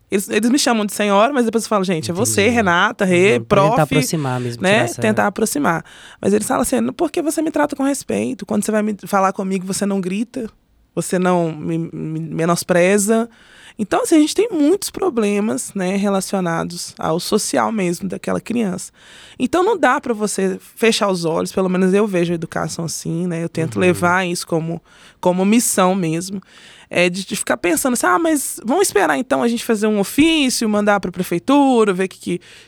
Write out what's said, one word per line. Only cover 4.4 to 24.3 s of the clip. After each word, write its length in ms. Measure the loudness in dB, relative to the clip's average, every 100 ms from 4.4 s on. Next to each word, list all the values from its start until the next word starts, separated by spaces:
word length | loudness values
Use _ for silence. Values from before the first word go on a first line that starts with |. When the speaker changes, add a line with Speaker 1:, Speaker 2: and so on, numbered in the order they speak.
Speaker 2:
mesmo, 220 | -4 -2
Speaker 1:
né? 80 | 2
Speaker 2:
tirar 120 | 2
essa 160 | 2 -2
Speaker 1:
Tentar 240 | 0 2 0
aproximar. 580 | 0 -2 0 0 0 -4 -20 -20 -4
Mas 120 | 0
eles 120 | 2 2
falam 160 | 0
assim, 240 | 0 0 -2
"Por 180 | -2 -2
que 120 | -2
você 180 | -2 -2
me 100 | -2
trata 240 | 0 -2
com 80 | 0
respeito? 600 | -2 -2 -4 -4 -4 -6
Quando 180 | -4 -4
você 60 | 0
vai 100 | -2
me 120 | -2 -6 -4
falar 260 | 0 0
comigo, 340 | 0 -4 -4 -4
você 200 | -4 -2
não 140 | -2
grita, 480 | -4 -4 -6 -8 -10 _ _ _ _
você 240 | -8 -4 0
não 320 | 2 2 0
me, 260 | -4 -4 -4
me 420 | -4 -8 -8 -8
menospreza." 1080 | -6 -4 0 0 0 2 4 2 2 0 0 _ -20 -20 -20 -8
Então, 240 | -2 -2
assim, 140 | 4 4
a 40 |
gente 140 | 4
tem 160 | 2 0
muitos 380 | 2 2 2 -2
problemas, 840 | -4 -2 0 0 0 0 -2 -6
né, 220 | -4 -2 0
relacionados 1000 | 0 0 -2 -2 -2 -2 -4 -8 -12 -6
ao 200 | -2 -2
social 540 | 0 -2 0 0 0
mesmo 340 | 0 -2 -2 -6
daquela 320 | -8 -4 -4
criança. 540 | -4 -4 -2 -4 -10 _ -20 -20 -20 -6
Então, 260 | -2 0
não 140 | 2 2
dá 200 | 2 2
pra 140 | -2
você 460 | -4 -2 -2 -4 -4 -12 0
fechar 320 | 0 2 0
os 140 | 0
olhos, 260 | -2 -2 -2
pelo 180 | -2 0
menos 240 | 2 2
eu 120 | 2 2
vejo 260 | 0 0
a 20 |
educação 500 | -2 -4 -6 -6 -6
assim, 420 | -8 -6 -6 -4 -4
né? 160 | -4
Eu 60 | -6
tento 280 | -4 -4 2
Speaker 2:
Uhum. 40 |
Speaker 1:
levar 460 | 2 2 2 2
isso 200 | 0